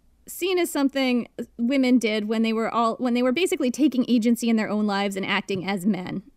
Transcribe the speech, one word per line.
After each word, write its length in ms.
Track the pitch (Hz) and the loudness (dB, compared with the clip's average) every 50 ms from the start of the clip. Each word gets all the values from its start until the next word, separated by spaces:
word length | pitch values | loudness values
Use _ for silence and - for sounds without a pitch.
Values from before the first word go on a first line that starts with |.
| _ _ _ _ _ | _ _ _ _ _
seen 320 | - - - 339 370 370 359 | -18 -10 -6 -4 -2 0 0
as 120 | 339 - | -2 -2
something 560 | - 302 277 269 - 277 269 254 247 240 - - _ - 240 - _ | 0 0 0 0 0 0 0 2 0 0 -2 -6 _ -12 -12 -12 _
women 420 | - 233 233 285 277 262 247 247 247 | -4 -2 0 2 2 4 4 4 4
did 300 | 226 220 214 220 208 208 | 2 2 0 -2 -2 -2
when 140 | 226 220 226 | -2 0 0
they 100 | 226 220 | 0 0
were 160 | 220 226 202 - | 0 -2 0 0
all, 240 | 233 233 226 220 | 0 0 0 0
when 180 | - 254 247 233 | -2 -2 -2 0
they 80 | 247 247 | 2 2
were 100 | 254 247 | 2 2
basically 380 | 330 381 - 370 - 294 247 | 2 0 0 0 0 0 -2
taking 340 | 233 - 285 285 - 247 240 - | 0 2 0 2 2 0 2 2
agency 400 | 233 247 208 240 233 - 240 233 | 2 2 4 2 2 2 2 0
in 60 | 233 | 2
their 120 | 220 214 - | 2 0 0
own 180 | 202 214 214 | -2 0 0
lives 300 | 208 202 196 202 202 196 | 0 0 0 -2 -2 -2
and 80 | 190 196 | -4 -2
acting 400 | - 196 190 - - 196 190 160 | -2 -2 -2 -2 -2 -4 -4 -2
as 200 | 190 202 190 170 | -4 -4 -2 0
men. 360 | 220 196 175 180 - - 196 - - _ | 0 -2 -2 -4 -6 -8 -8 -10 -12 _